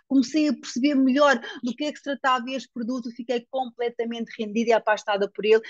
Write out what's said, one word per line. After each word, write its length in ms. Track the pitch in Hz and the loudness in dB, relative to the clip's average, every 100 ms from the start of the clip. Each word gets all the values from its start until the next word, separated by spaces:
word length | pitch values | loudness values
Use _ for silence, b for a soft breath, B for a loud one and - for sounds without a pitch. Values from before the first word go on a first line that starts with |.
| - | 0
comecei 400 | 269 - 311 302 | 0 2 0 2
a 60 | |
perceber 400 | 233 - 240 277 | 2 2 0 2
melhor 440 | 277 262 262 294 247 B 311 | 4 4 4 4 4 B -10
do 120 | 247 | -8
que 100 | - | -6
é 80 | 302 | -6
que 60 | - | -6
se 60 | |
tratava 460 | 285 269 269 254 240 | -8 -4 0 -2 -2
este 200 | 262 - | -8 -10
produto, 420 | 240 233 254 233 | -10 -6 -6 -8
fiquei 320 | 233 240 240 240 | -12 -6 -6 -4
completamente 840 | 262 254 - 240 240 233 233 226 - | -8 -8 -6 -6 -4 -8 -6 -10 -8
rendida 340 | 214 208 226 | -6 -2 2
e 20 | |
apaixonada 580 | 220 214 208 - 202 196 | 2 2 -2 0 -2 -2
por 140 | - | -2
ele 160 | 208 220 220 | 2 2 2